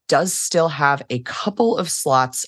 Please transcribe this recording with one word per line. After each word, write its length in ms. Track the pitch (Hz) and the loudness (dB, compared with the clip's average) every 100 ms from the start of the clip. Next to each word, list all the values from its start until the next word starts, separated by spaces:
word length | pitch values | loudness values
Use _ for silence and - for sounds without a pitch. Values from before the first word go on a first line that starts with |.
| - | 0
does 280 | 240 196 | 2 2
still 340 | - - 170 165 | -2 -2 0 0
have 340 | 143 143 139 - | 2 0 0 -4
a 120 | 123 | -6
couple 580 | 123 - 208 202 233 - | -6 -6 -4 0 2 2
of 120 | 175 | -2
slots 540 | - 151 131 127 - | -4 2 2 2 -4